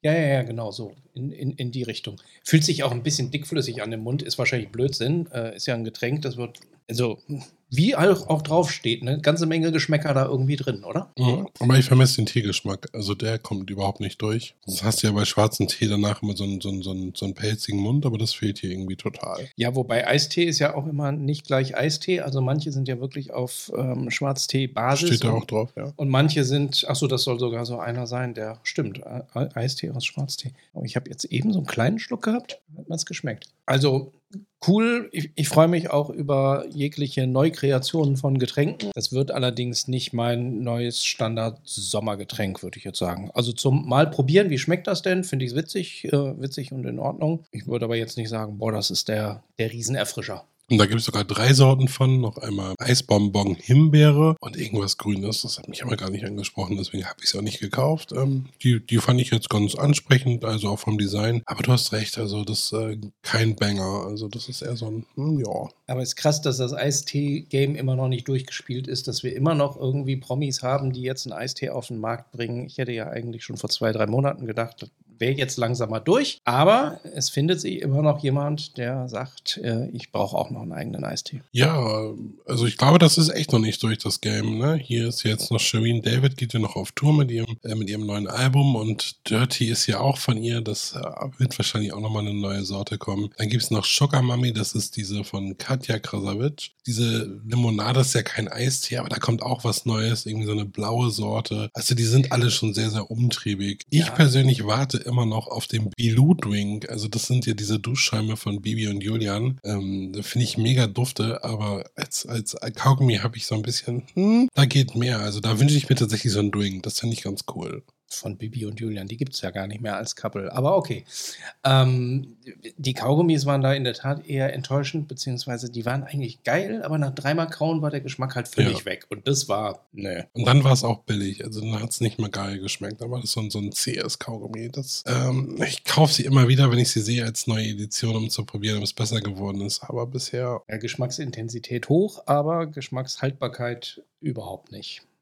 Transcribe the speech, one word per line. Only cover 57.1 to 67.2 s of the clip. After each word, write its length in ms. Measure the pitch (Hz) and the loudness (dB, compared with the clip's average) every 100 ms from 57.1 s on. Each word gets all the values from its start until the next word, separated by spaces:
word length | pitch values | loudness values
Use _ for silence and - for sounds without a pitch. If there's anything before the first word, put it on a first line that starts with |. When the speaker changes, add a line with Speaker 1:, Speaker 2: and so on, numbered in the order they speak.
| - | -6
Speaker 2:
ich's 100 | - 98 | -4 -2
auch 40 | |
nicht 200 | 104 92 | -4 -4
gekauft. 500 | 98 - 135 156 - | -4 0 2 0 -4
Ähm, 360 | 131 135 135 131 _ | -2 0 0 -4 _
die, 240 | 127 117 - | 2 2 2
die 120 | 117 | 2
fand 240 | - 123 | 4 4
ich 80 | 120 | 4
jetzt 200 | 117 - | 0 2
ganz 260 | 104 104 - | 2 2 2
ansprechend, 680 | 143 143 - 127 127 120 | 2 2 4 4 4 0
also 240 | 110 107 104 | 0 -2 -2
auch 120 | 107 | -2
vom 180 | - 107 | 0 0
Design. 440 | 101 104 107 117 - | 0 0 0 0 -2
Aber 180 | - | -4
du 80 | - | 4
hast 220 | 123 - | 4 4
recht, 240 | 110 107 - | -2 -4 -4
also 260 | 107 104 | -4 -4
das, 300 | 101 107 - | -4 -4 -2
äh, 240 | 107 110 107 104 _ | -2 -4 -6 -10 _
kein 340 | - 117 113 107 | -2 2 2 2
Banger. 480 | 104 101 92 101 95 | 0 0 -2 -2 -4
Also 200 | 107 107 | -6 -8
das 220 | 117 123 | -8 -10
ist 120 | 127 | -10
eher 140 | - 123 | -6 -6
so 120 | 113 | -6
ein, 180 | 110 113 - | -8 -8 -4
hm, 240 | 147 151 | 0 0
ja. 300 | 110 - - _ - | 0 -4 -8 _ -8
Speaker 1:
Aber 140 | 127 | -4
es 80 | 127 | -4
ist 60 | - | 0
krass, 240 | 156 151 | 2 2
dass 160 | 147 131 | 0 -2
das 160 | 127 | -2
Eistee-Game 1040 | 143 143 139 - 143 | -2 0 0 -2 -2